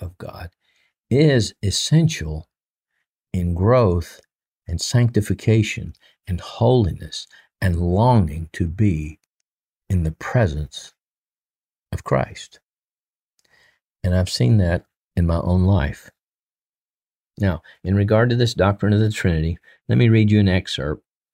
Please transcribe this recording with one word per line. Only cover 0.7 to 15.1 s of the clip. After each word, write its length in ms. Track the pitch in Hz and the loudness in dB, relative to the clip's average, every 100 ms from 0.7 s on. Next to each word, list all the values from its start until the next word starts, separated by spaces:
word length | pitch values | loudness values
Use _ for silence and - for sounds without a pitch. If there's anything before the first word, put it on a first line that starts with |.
| _ _ _ - | _ _ _ -2
is 440 | 123 156 131 - - | 2 4 2 0 -4
essential 840 | 98 - - 156 160 - 78 78 - _ _ _ _ _ _ _ _ | -6 -4 0 2 2 -2 -8 -10 -12 _ _ _ _ _ _ _ _
in 220 | 90 87 | -4 -2
growth 640 | 85 101 127 104 87 - - _ _ _ _ - | 0 2 4 4 0 -4 -14 _ _ _ _ -10
and 140 | 85 | -8
sanctification 1120 | - 120 120 - 104 92 - 113 107 - 80 - _ _ - | -2 0 2 0 -2 -2 0 2 0 -6 -12 -16 _ _ -8
and 140 | 85 | -8
holiness 840 | - - 120 127 92 78 82 - - - _ _ | -8 -2 2 2 0 -4 -12 -16 -16 -20 _ _
and 180 | 95 85 | -2 0
longing 680 | 87 92 123 117 80 80 82 | 0 2 2 2 0 -4 -10
to 140 | - 85 | -6 -4
be 520 | 92 104 78 76 - _ _ _ _ _ _ - | 0 0 0 -6 -14 _ _ _ _ _ _ -4
in 140 | 92 | -2
the 80 | 80 | -2
presence 840 | - - 127 95 73 73 - - _ _ _ _ _ _ _ _ _ _ | -6 -4 0 0 -2 -10 -14 -20 _ _ _ _ _ _ _ _ _ _
of 100 | - | -12
Christ. 560 | - 67 - - - _ _ _ _ _ _ _ _ _ _ _ _ _ _ _ | -4 -2 -4 -10 -20 _ _ _ _ _ _ _ _ _ _ _ _ _ _ _
And 120 | 92 90 | -2 0
I've 140 | 90 | 0
seen 280 | - 123 110 | -2 2 2
that 280 | 87 87 - _ _ | 2 -2 -6 _ _